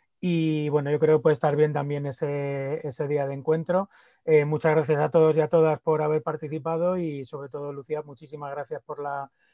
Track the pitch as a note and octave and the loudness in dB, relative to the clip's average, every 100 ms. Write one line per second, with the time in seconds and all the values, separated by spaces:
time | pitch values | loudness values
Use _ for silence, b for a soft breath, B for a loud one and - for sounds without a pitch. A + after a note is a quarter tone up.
0 | _ _ F3+ E3+ D#3+ D#3 D3+ D3 C#3+ D3 | _ _ -2 0 2 0 0 0 0 2
1 | D#3 D#3 E3 D3 D3+ C#3+ D3+ D3 C#3+ C#3+ | 4 4 4 2 2 2 2 2 -2 -4
2 | C#3+ C3 D3 C#3+ C#3+ C#3 C3+ D#3 D3+ - | -6 -6 -4 -4 -4 -4 -4 -6 -8 -6
3 | C#3+ D3 C#3 C#3 C#3 D#3+ D#3+ F3+ G3 b | -2 -2 -2 -4 -2 -2 2 0 -2 b
4 | b b - D3+ D3 D3+ D#3+ D#3+ C#3+ D3 | b b 4 4 4 2 2 2 2 0
5 | D3+ E3 D#3 D#3 D3+ E3 D#3+ D3+ - D#3 | 2 4 4 4 2 4 4 2 0 0
6 | D3+ D#3 D#3 D#3 D3+ D#3 D3+ E3 F3 F#3 | 2 0 -2 -8 -8 -8 -6 -2 -2 -2
7 | E3 C#3+ B2+ C#3+ C#3 C#3+ C#3+ C#3+ C3+ D3+ | -4 -6 -10 -12 -12 -10 -10 -12 -8 -8
8 | D3+ C3+ D3 D3 C#3+ C#3 C#3 D3+ - D3 | -8 -16 -18 -14 -12 -10 -10 -12 -12 -10
9 | C#3+ C#3+ C#3 _ _ | -8 -8 -10 _ _